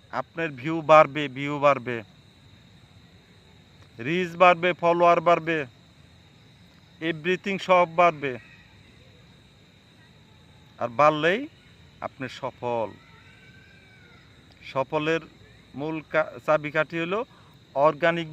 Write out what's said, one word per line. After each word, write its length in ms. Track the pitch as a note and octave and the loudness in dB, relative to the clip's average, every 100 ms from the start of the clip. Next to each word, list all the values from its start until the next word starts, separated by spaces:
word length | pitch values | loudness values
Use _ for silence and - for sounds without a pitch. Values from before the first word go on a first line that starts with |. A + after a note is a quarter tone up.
| _ | _
আপনার 380 | B2 - E3+ E3 | -10 -10 -8 -8
ভিউ 280 | C3 D3 E3 | -8 -8 -6
বাড়বে, 480 | D3+ D#3 D3+ C#3+ C#3+ | 6 6 6 0 -8
ভিউ 300 | C3 C#3+ D3 | -8 -8 0
বাড়বে, 440 | C#3+ C3+ A#2+ A#2 G#2 _ _ _ - _ _ _ _ - - _ _ _ _ _ _ - - - | 0 0 -4 -10 -12 _ _ _ -20 _ _ _ _ -20 -20 _ _ _ _ _ _ -20 -20 -12
রিচ 320 | B2 F3 F3 E3+ | -6 -4 -6 4
বাড়বে, 360 | F3+ F3 F3+ D#3+ | 4 6 0 0
ফলোয়ার 400 | E3+ E3+ E3+ E3+ | 0 4 4 4
বাড়বে, 380 | E3 E3+ D#3+ D#3+ C3 _ _ _ - _ _ _ _ _ - _ _ _ | 4 2 0 -4 -6 _ _ _ -20 _ _ _ _ _ -20 _ _ _
এভরিথিং 580 | D#3+ D#3+ E3 F3+ G3+ F#3+ | -6 -4 -4 -4 -4 -6
সব 280 | - F3+ E3+ E3 | 2 4 4 4
বাড়বে। 360 | F3 D3+ C#3 A#2 - - _ _ _ - - _ _ _ _ _ _ _ _ _ _ _ _ _ _ _ _ - | 2 2 -6 -8 -14 -20 _ _ _ -20 -20 _ _ _ _ _ _ _ _ _ _ _ _ _ _ _ _ -10
আর 100 | A#2+ | -6
বাড়লেই 520 | A#2+ D3+ D3+ D#3+ A3 D4 - - - - _ | 2 4 4 0 -2 -6 -18 -20 -20 -20 _
আপনি 260 | - - B2+ - | -14 -12 -14 -10
সফল। 480 | B2+ - B2 A#2 G#2 - - - - - - - - - - - - - _ - _ _ - | -12 -8 -6 -4 -6 -10 -20 -20 -20 -20 -20 -20 -20 -20 -20 -20 -20 -20 _ -20 _ _ -8
সফলের 480 | C3+ C3 D#3 D#3 E3 D#3 - - - _ | -6 -4 -4 -2 -4 -6 -20 -20 -20 _
মূল 220 | B2+ D3+ D#3+ C#3+ | -10 -8 -8 -4
কা-, 200 | D#3 D#3 B2 D#3 | -4 -4 -6 0
চাবিকাঠি 520 | D#3 D3 D#3 D3+ E3 | 0 0 -4 -4 -6
হলো 260 | E3+ G3+ C4 _ _ _ _ | -4 -6 -8 _ _ _ _
অর্গানিক 540 | C3+ D3+ D3 E3+ E3+ D#3+ | 0 2 2 0 0 -6